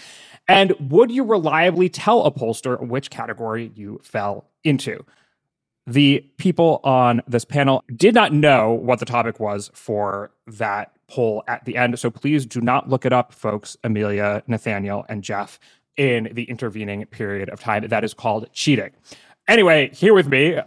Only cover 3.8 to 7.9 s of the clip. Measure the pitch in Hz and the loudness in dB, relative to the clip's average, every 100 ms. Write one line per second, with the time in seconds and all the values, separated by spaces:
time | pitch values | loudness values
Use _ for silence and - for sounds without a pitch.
3.8 | 101 101 - 117 101 101 - _ 160 135 | -16 -16 -10 -6 -6 -6 -12 _ 0 0
4.8 | - - - _ _ _ _ _ _ _ | -2 -10 -14 _ _ _ _ _ _ _
5.8 | - 123 143 143 - - 185 170 170 151 | -4 2 4 2 -2 -4 -2 2 2 2
6.8 | 139 131 123 117 - 120 - 143 139 131 | 2 2 4 2 0 -4 -2 0 2 0
7.8 | - | -2